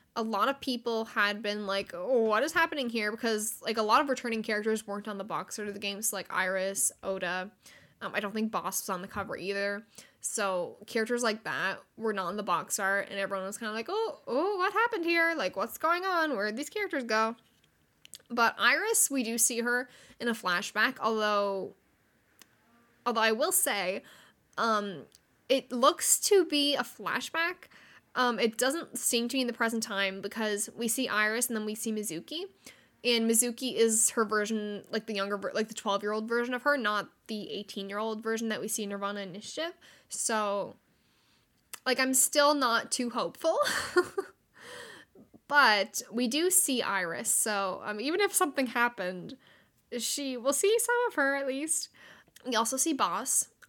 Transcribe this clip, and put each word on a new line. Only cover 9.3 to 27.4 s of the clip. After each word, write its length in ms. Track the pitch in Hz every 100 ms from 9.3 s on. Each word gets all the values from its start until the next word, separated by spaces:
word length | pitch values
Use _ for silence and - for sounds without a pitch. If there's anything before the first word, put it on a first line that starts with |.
| -
either. 480 | 180 196 202 202 220 - - _
So, 560 | - - 202 185 147 113 -
characters 340 | 233 220 240
like 220 | 240 214
that 360 | - 135 185 - - -
were 160 | 220
not 140 | 202 175
on 100 | 208
the 60 |
box 360 | 196 170 - -
art, 280 | 196 196 -
and 100 | 196
everyone 260 | 196 196 190
was 120 | 202
kinda 160 | 226
like, 140 | 220 226
"Oh, 300 | 415 453 - -
oh, 280 | 240 370 403
what 140 | 370
happened 320 | 403 466 440
here? 300 | 330 339 330 330
Like, 220 | 185 -
what's 200 | 226 -
going 280 | 320 349 381
on? 300 | 349 320 226
Where 100 | 208
did 120 | 220
these 120 | 294
characters 340 | 427 392 294
go?" 320 | 233 220 220 233 _ _ _ _ _ _ - - -
But 260 | 240 233 -
Iris, 540 | 226 294 415 440 -
we 100 | 277
do 160 | 220 233
see 220 | - 233
her 300 | 233 247 262 - - -
in 100 | 240
a 40 |
flashback, 640 | 226 190 175 202 208 240 254
although, 760 | 226 220 208 208 202 196 190 - _ _ _ _ _ - - _ _ _ _ _ -
although 160 | 226
I 120 | 220
will 180 | 220 320
say, 500 | - 285 208 180 208 - - - _ _ -
um, 460 | 226 214 202 160 - - _ _ -
it 240 | 262 -
looks 480 | 240 277 330 - -
to 240 | - 403 330
be 280 | 294 285
a 80 | 285
flashback. 880 | 247 - 185 226 - 330